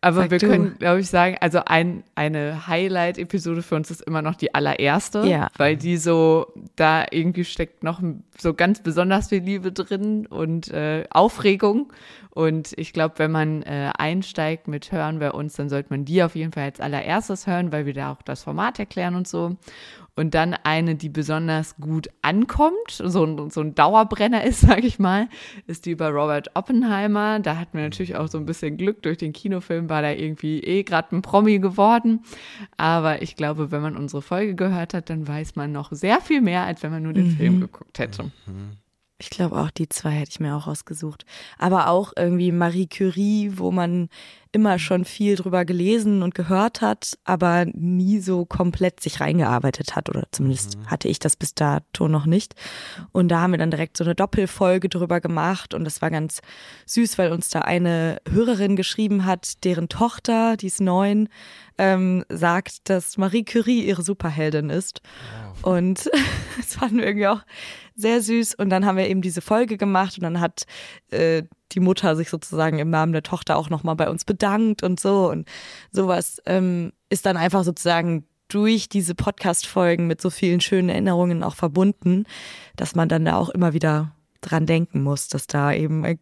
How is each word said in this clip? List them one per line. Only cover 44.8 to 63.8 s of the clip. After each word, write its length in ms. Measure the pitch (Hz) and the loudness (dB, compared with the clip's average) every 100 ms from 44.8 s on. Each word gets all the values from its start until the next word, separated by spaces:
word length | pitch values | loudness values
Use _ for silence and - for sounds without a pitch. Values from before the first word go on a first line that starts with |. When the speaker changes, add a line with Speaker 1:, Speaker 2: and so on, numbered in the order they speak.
| 156 180 | 2 0
Speaker 2:
viel 300 | 180 - 208 196 | 0 0 0 2
drüber 280 | 185 180 | 2 0
gelesen 580 | 175 180 180 226 214 202 | 0 0 2 2 4 2
und 120 | 180 | 0
gehört 460 | - 170 190 226 - | -2 0 2 2 0
hat, 360 | 214 208 - - | -2 -2 -6 -10
aber 400 | - 180 175 170 175 | -2 2 4 2 0
nie 460 | - 170 180 185 208 | -2 0 2 2 2
so 240 | 185 185 | 0 -2
komplett 560 | 175 - 180 - 185 - | -2 0 0 2 0 0
sich 200 | - - | -8 -4
reingearbeitet 760 | 147 170 127 120 139 - 143 - | 0 2 4 2 0 -2 -4 -4
hat. 120 | - | -4
Oder 160 | - - | -6 -6
zumindest 480 | - 135 131 101 101 | -2 -2 0 -4 -10
Speaker 3:
Mhm. 80 | 110 | -6
Speaker 2:
hatte 200 | - - | -4 -2
ich 120 | - | -2
das 160 | 156 - | -2 -2
bis 180 | 151 | -4
dato 520 | - 151 147 - - 165 | 0 0 0 -4 -2 2
noch 180 | 156 147 | 2 4
nicht. 280 | 180 - - - - - - 170 | 2 0 -14 -16 -16 -16 -16 -4
Und 160 | - 180 | 2 4
da 120 | 170 | 4
haben 120 | 180 | 2
wir 60 | 170 | 2
dann 120 | 165 | 0
direkt 260 | 156 160 - | -2 -4 -2
so 80 | |
eine 100 | 170 | -2
Doppelfolge 760 | 170 196 - 190 - 185 185 180 | 0 0 2 -2 2 2 4 0
drüber 320 | 175 175 175 | -2 0 0
gemacht. 540 | 165 165 165 190 - | 0 -2 -2 -2 -6
Und 100 | - | -6
das 180 | 160 - | -6 -4
war 80 | 160 | -4
ganz 300 | 160 156 - - - - - - | -2 -4 -8 -14 -20 -20 -20 -4
süß, 300 | - 226 - | 0 0 2
weil 140 | 180 | 0
uns 160 | 170 - | 0 -2
da 120 | 165 | -2
eine 580 | - 175 175 170 165 - - | 0 2 2 2 0 -4 0
Hörerin 480 | 185 233 214 196 196 | 2 2 2 2 0
geschrieben 480 | 185 - 214 202 | -2 -2 0 2
hat, 400 | 190 180 - - | 2 -2 -4 -4
deren 240 | 185 170 170 | -2 -2 -4
Tochter, 680 | - 233 - - 226 226 226 | 0 0 0 0 2 2 0
die 100 | 190 | -4
ist 140 | - | -2
neun, 480 | 190 180 202 208 214 - - - - - | 2 2 2 2 0 -4 -20 -20 -16 0
ähm, 460 | 190 190 185 185 - | 2 4 2 0 -2
sagt, 600 | 165 170 175 - - - | -2 2 2 -2 -14 -2
dass 260 | 190 - - | -2 0 -2
Marie 280 | 190 220 | 0 0
Curie 400 | 214 233 220 240 | 0 0 2 2